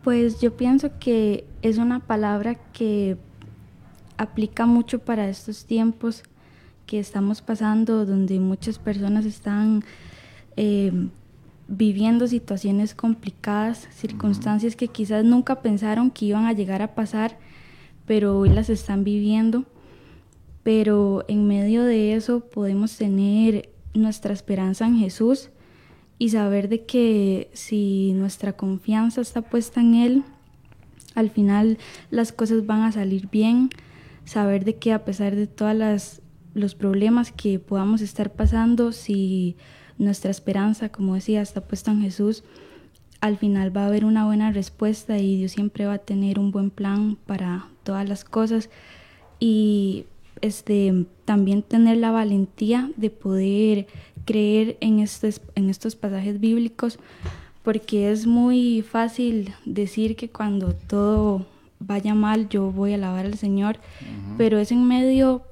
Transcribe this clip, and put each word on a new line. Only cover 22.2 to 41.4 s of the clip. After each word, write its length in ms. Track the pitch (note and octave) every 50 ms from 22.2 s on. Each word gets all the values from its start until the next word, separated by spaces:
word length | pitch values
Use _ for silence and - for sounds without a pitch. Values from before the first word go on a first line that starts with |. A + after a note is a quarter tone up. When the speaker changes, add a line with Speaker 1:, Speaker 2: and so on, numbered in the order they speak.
| A3 - A#3+ A#3+
Speaker 1:
podemos 580 | A#3+ A#3+ - G#3+ G3+ G3 G3 G3 G#3 A3 -
tener 720 | - G#3+ G3+ G3 G3 G3 G3+ G#3 G#3+ A3+ A3+ G#3+ G#3 - - - - - - -
nuestra 400 | G#3+ A3 G#3+ G#3+ G#3+ - G3+ G3+
esperanza 540 | G3 - - G3+ F#3+ F#3+ F#3+ F#3+ - A3+
en 100 | A#3 A#3+
Jesús 540 | A3+ G#3 F#3 F3+ - A3 A#3 C4+ C4+ - - _ - - - - - - - - - _ _ _
y 120 | - A#3+ A3+
saber 400 | A3 A3 G#3 G3+ G3+ G3+ G3 G3+
de 160 | A3+ A3+ A3+
que 640 | - - B3 A#3 A3+ A3 G#3 G3 G3 F#3+ F#3 - - -
si 600 | - - - G#3+ G#3 G3+ G3 G3 G3 G3 F#3+ F#3+
nuestra 400 | F#3+ F#3+ G3 - - - G3+ G3
confianza 680 | - G3+ G3 F#3+ F#3+ - - G#3+ G#3+ A3+ A#3 A3+ B3+
está 200 | A#3+ - - A#3+
puesta 400 | A3+ - - A#3+ A3+ - - B3
en 140 | A#3 A#3 A#3
Él, 280 | A#3 A#3+ A#3+ B3+ C#4 C4+ - - _ - _ - - - - - - - - - - - - -
al 160 | A#3 A3 G3+
final 480 | - G#3+ G3+ G3 G3+ G#3 G#3+ A3 A3 A3+ - - - - - -
las 200 | - A#3 A#3 A3+
cosas 360 | - - A3+ G#3+ A3+ A3+ G#3
van 160 | G#3+ G#3+ G#3+ A3
a 80 | A3+
salir 360 | G#3+ G#3+ G3 F#3+ F#3+ G3 G3 G3
bien. 400 | - G#3+ G#3+ A3+ A#3 B3 B3+ C4 - - - - - - - - - - -
Saber 400 | - - G#3+ G#3 G3+ G3 G3 F#3+
de 120 | G#3+ A3+
que 180 | A3+ - A#3 A3
a 100 | A3 A3
pesar 320 | - G3 F#3+ G3+ G3+ G3+
de 120 | G3+ G#3
todas 280 | G#3 - - G#3+ G#3+ A3
las, 460 | A3 A3 G#3+ G#3 G3+ - - - - - - - - - - -
los 220 | G#3+ G3+ G3 -
problemas 560 | - G3+ G3 G3 G3 G#3 A3 A#3 A#3+ A#3+ -
que 260 | - - - G#3 G3
podamos 440 | F#3 - - G3+ G3 F#3+ G3+ A3 A3
estar 320 | G#3+ G3 - - G#3 G3+ -
pasando, 580 | - A3 A3 A3+ A3+ A3+ A#3 A#3+ A#3 A#3+ A#3
si 680 | A#3 - - - G3+ G3 G3 F#3 F#3+ F#3+ F3+ F3 F3 - - - - - - - -
nuestra 320 | - G#3 G3+ G3 - - F#3+
esperanza, 600 | G3 - - - F#3+ G3+ G3 G#3+ G#3+ - A3+ G#3+
como 260 | - - G3 F#3+ F#3
decía, 260 | F#3+ F#3+ - G#3+ G#3